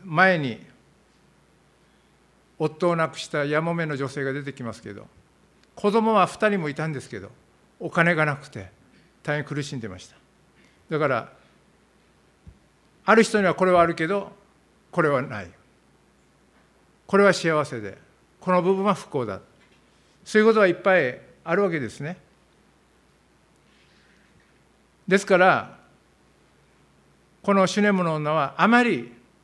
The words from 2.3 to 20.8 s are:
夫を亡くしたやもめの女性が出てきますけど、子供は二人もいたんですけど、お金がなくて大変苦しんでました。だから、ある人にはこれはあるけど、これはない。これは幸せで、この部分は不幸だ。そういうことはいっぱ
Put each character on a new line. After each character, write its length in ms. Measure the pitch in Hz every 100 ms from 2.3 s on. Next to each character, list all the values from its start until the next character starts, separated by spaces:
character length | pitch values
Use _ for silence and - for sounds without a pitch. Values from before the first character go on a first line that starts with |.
| _ _ -
夫 320 | 151 151 180
を 60 | 165
亡 140 | 160
く 100 | -
し 80 | -
た 180 | 151 147
や 160 | 151
も 140 | 165 170
め 100 | 156
の 100 | 139
女 140 | 135
性 140 | 143
が 100 | 135
出 80 | 139
て 100 | 143
き 100 | 139
ま 100 | 117
す 80 | 101
け 100 | 107
ど、 160 | 101 107 _ _ _ _ _ _ -
子 160 | 208
供 240 | 220 220 214
は 100 | 208
二 240 | - 214
人 100 | 202
も 100 | 151
い 60 | 143
た 120 | 160
ん 60 |
で 60 | 139
す 100 | -
け 100 | 104
ど、 100 | 98 - _ _ _ -
お 120 | 160
金 240 | 175 170 160
が 100 | 151
な 100 | 139
く 140 | -
て 220 | 110 95 - _ _ _ _
大 140 | - 151
変 100 | 147
苦 160 | 147
し 140 | 143 139
ん 40 |
で 80 | 110
ま 120 | 92
し 80 | -
た。 80 | _ _ _ _ _ _ _ -
だ 80 | 156
か 100 | 147
ら、 240 | 120 - - _ _ _ _ _ _ _ _ _ _ - - _ _ _ _ -
あ 100 | 220
る 60 |
人 180 | 220 214
に 60 | 185
は 80 |
こ 120 | - 185
れ 60 |
は 100 | 180
あ 40 | 170
る 80 |
け 140 | 170 160
ど、 240 | 202 - - _ _ _ _ _
こ 140 | 175
れ 60 | 156
は 120 | 135
な 220 | - 107
い。 80 | 87 - _ _ _ _ _ _ _ _ _ _ _ _ _ _ -
こ 120 | 196
れ 60 |
は 80 | 202
幸 320 | - 165 156
せ 160 | 135 120
で、 280 | 101 - _ _ _ _ 185
こ 60 |
の 80 | 180
部 140 | 175 190
分 100 | 202
は 80 |
不 160 | 185 -
幸 160 | 143 113
だ。 160 | 95 - _ _ _ _ _ _ _
そ 160 | - 220
う 20 |
い 20 |
う 40 | 220
こ 60 |
と 80 | 220
は 60 | 190
い 40 |
っ 40 |
ぱ 240 | 180